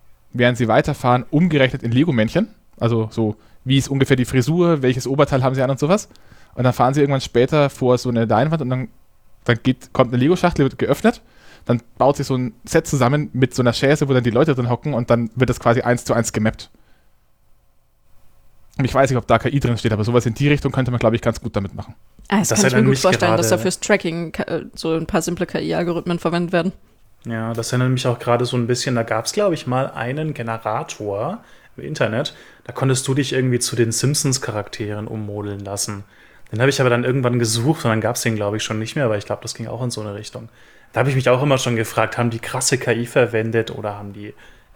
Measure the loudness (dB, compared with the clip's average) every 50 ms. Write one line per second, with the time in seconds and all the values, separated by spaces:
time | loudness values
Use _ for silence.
0 | -20 -20 -20 -20 _ -6 0 2 2 2 2 2 2 2 4 2 2 0 -2 0
1 | 2 2 2 2 0 0 2 2 2 4 4 4 2 2 0 -2 -4 0 2 2
2 | 2 4 2 2 2 2 2 0 -2 -2 -6 _ _ _ -6 -2 -2 0 0 0
3 | -2 -2 -2 -2 -2 -2 -2 -6 -12 _ -20 -8 -2 2 2 2 2 0 0 0
4 | 2 2 2 2 2 2 2 2 2 2 2 2 4 4 2 2 2 0 0 0
5 | -2 -2 2 2 2 2 2 2 0 0 0 0 0 0 0 0 0 2 2 0
6 | -2 -6 -20 -20 -20 -20 -20 -20 -20 -10 -4 0 0 0 2 2 2 2 4 4
7 | 2 2 2 0 -2 0 2 2 4 4 4 2 2 2 0 0 2 2 2 2
8 | 2 0 0 0 2 4 4 2 2 2 0 -2 -2 -4 -4 -4 -6 -8 -12 -20
9 | -20 _ _ _ -20 -20 -20 -6 -2 -2 -2 0 0 0 0 0 -4 -2 2 2
10 | 2 2 2 2 4 4 4 4 2 2 2 2 0 0 0 0 0 0 0 2
11 | 2 0 0 0 -6 _ _ _ -20 -20 -20 -6 -2 0 0 0 -2 -6 -2 2
12 | 2 2 2 2 -2 -2 -2 -2 -4 -6 -8 -12 -4 0 0 0 0 0 0 2
13 | 2 2 2 0 -2 -2 0 0 0 2 2 2 2 2 2 2 2 2 2 2
14 | 2 2 2 2 2 2 2 2 2 2 2 0 0 -2 -2 -2 -2 -2 -2 -2
15 | 0 2 2 2 0 -2 -2 0 0 0 0 0 2 2 2 2 2 0 0 0
16 | 0 0 0 0 0 0 -2 0 0 0 -2 -4 -10 -20 -20 _ _ _ _ _
17 | _ _ _ _ _ _ _ _ _ _ _ _ _ _ _ _ _ _ _ _
18 | _ _ -20 -20 -20 -20 -20 -20 -20 -20 -20 -20 -20 -10 -4 -2 -2 0 2 2
19 | 2 2 2 0 2 2 2 2 2 0 0 0 0 0 0 0 0 0 0 0
20 | 0 2 2 2 2 2 0 0 2 2 2 2 0 -2 -2 -2 -2 0 0 2
21 | 2 2 2 2 0 -2 -2 -4 -6 -6 -4 -4 -4 -6 -8 -12 -14 -14 -18 -20
22 | -20 -20 _ -20 -6 -2 0 0 2 2 2 2 4 4 4 4 4 4 4 4
23 | 2 2 2 2 2 2 2 2 2 2 2 2 0 -2 -4 -2 0 0 0 0
24 | 0 -2 -4 -4 -6 -6 -6 -8 -6 -4 -6 -6 -6 -10 -10 -6 -4 -2 -2 -2
25 | -2 -2 -2 -2 -2 -2 -4 -4 -4 -4 -4 -4 -4 -2 -2 -2 -2 -2 -2 -4
26 | -2 -4 -4 -2 -2 -2 0 -2 0 0 0 0 0 -2 -6 -8 -14 _ _ _
27 | -20 -20 _ _ -10 -6 -6 -4 -4 -4 -4 -4 -4 -2 0 0 2 2 0 0
28 | 0 -2 -2 -2 0 0 2 2 2 0 -2 -2 0 0 -2 -2 -2 -2 -2 -2
29 | -2 -2 -4 -4 -4 -4 -2 0 0 0 0 -2 -4 -4 -2 -2 -2 -4 -6 -8
30 | -6 -6 -6 -4 -6 -6 -6 -6 -6 -6 -6 -6 -4 -4 -4 -4 -6 -8 -10 -8
31 | -6 -4 -4 -4 -4 -6 -6 -10 -12 -18 -20 -20 _ -20 -16 -14 -12 -8 -4 -2
32 | -2 0 0 -2 -4 -6 -8 -16 -20 -20 -20 -20 _ -14 -6 -2 0 0 0 0
33 | -2 -2 -2 -2 -2 0 0 0 0 0 0 0 -2 -2 0 0 0 0 0 0
34 | -2 0 0 0 0 0 -2 -2 -4 -6 -6 -6 -8 -8 -8 -8 -8 -6 -6 -8
35 | -8 -8 -8 -8 -8 -8 -8 -8 -8 -8 -8 -8 -8 -8 -6 -6 -6 -6 -8 -10
36 | -12 -16 _ -20 -20 -20 -20 -20 -14 -8 -2 0 2 2 2 2 2 2 2 2
37 | 2 0 0 0 0 0 2 0 0 0 0 0 0 0 0 0 0 0 0 0
38 | 0 -2 -2 -2 -2 -2 -2 -2 -2 -4 -4 -4 -4 -4 -6 -6 -6 -6 -4 -2
39 | -2 0 -2 -2 -4 -6 -8 -8 -8 -10 -10 -10 -10 -10 -8 -6 -6 -6 -6 -8
40 | -8 -10 -10 -12 -12 -14 -14 -14 -16 -18 _ -20 -20 -20 -20 -20 -20 _ -2 -2
41 | 0 0 0 2 4 4 4 4 4 2 2 2 0 0 0 0 -2 -2 0 0
42 | 0 0 0 -2 -2 -2 -2 -6 -8 -8 -6 -4 -2 -2 -2 0 0 -2 -2 -2
43 | -4 0 2 2 2 2 0 -2 -2 0 0 -2 -2 -2 -6 -8 -8 -8 -8 -10
44 | -12 -14 -14 -14 -16 -18 -18 -20 -20 -20 -20 _ _ _ -14